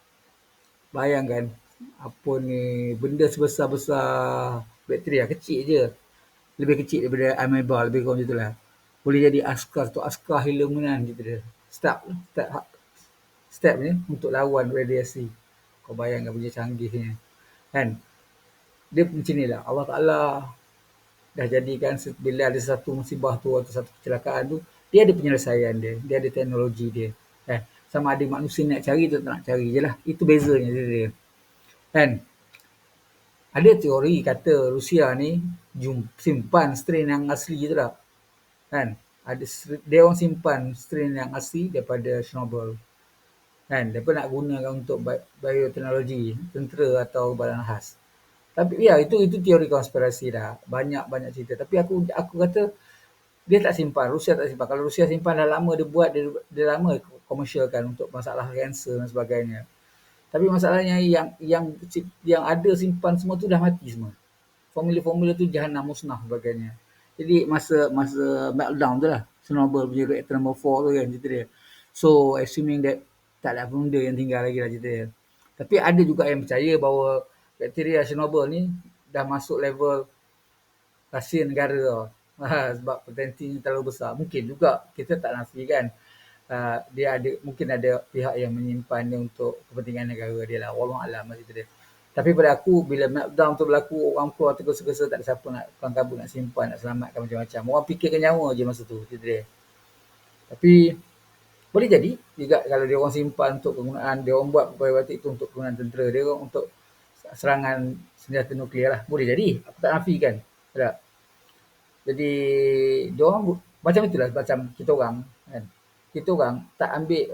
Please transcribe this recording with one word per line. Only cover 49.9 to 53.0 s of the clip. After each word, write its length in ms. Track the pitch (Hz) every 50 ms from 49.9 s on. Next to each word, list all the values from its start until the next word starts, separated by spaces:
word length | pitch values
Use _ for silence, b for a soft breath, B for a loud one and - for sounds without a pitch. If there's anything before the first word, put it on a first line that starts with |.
| - 135 127 127 120 - - 123
dah. 300 | 113 113 107 107 117 - - -
Banyak-banyak 640 | 123 127 135 143 143 139 123 120 131 131 127 123
cerita. 240 | 123 127 120 117 127
Tapi 240 | 113 139 - - 180
aku, 240 | 175 175 190 180 175 175
aku 220 | - 165 175 175 -
kata 260 | 170 180 175 175 208 208 208 - b b b b b